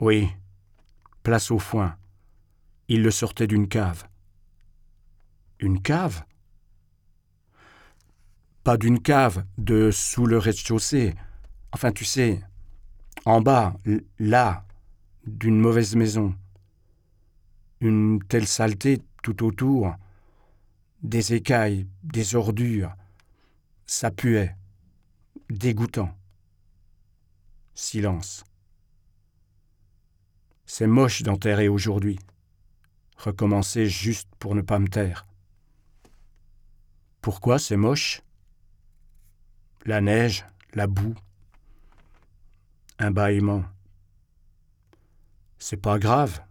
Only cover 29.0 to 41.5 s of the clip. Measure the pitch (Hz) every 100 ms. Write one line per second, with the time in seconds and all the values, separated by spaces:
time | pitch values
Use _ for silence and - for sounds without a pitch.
29 | _ _ _ _ _ _ _ _ _ _
30 | _ _ _ _ _ _ - - 110 120
31 | 131 - 107 98 110 104 104 101 104 101
32 | 101 95 - _ _ _ _ _ _ _
33 | _ _ 110 95 104 101 95 120 110 85
34 | 104 107 - - 98 101 92 101 98 107
35 | 95 87 - _ _ _ _ _ _ _
36 | _ _ - _ _ _ _ _ _ _
37 | _ _ - 98 123 127 - 101 110 143
38 | - - _ _ _ _ _ _ _ _
39 | - - _ _ _ _ _ _ - 107
40 | 101 110 117 98 - _ _ 107 101 98
41 | 107 113 - _ -